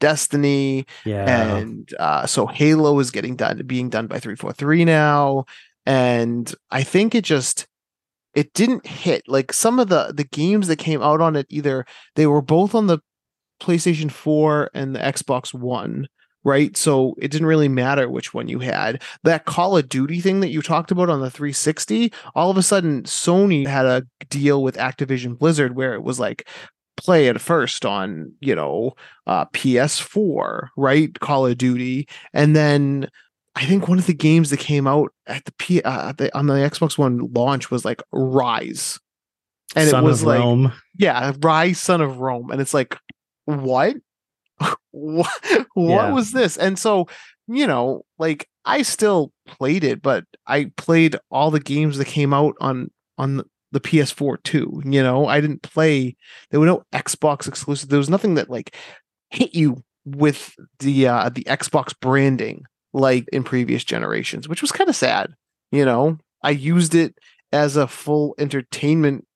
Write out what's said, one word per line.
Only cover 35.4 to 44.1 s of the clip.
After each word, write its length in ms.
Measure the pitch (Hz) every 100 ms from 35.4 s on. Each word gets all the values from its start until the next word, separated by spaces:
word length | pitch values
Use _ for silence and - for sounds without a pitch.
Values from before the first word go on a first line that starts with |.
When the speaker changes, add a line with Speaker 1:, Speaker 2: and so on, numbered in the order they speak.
Speaker 1:
the 80 | -
P-, 280 | - - 175
uh, 320 | 123 123 90
the, 220 | 143 139 135
on 100 | 143
the 60 |
Xbox 440 | 139 143 - 160 -
One 300 | 135 120 120
launch 360 | 120 127 143 -
was, 140 | 127
like, 180 | 120 117 -
Rise. 840 | - 131 131 123 113 - - - - _ _ _ _ _ _ - 156
And 140 | 151
Speaker 2:
Son 140 | 131 127
Speaker 1:
it 20 |
was 140 | 117
Speaker 2:
of 60 | 151
Speaker 1:
like, 120 | 127
Speaker 2:
Rome. 320 | 120 120 131 - _ 180
Speaker 1:
yeah, 360 | 190 123 135 139
Rise, 360 | 160 156 175 180
Son 220 | - 175
of 200 | 143 127
Rome. 300 | 131 123 123
And 120 | 127
it's 120 | 135
like, 240 | 147 127 - - _ _ _ -
what? 520 | 143 131 127 175 285 -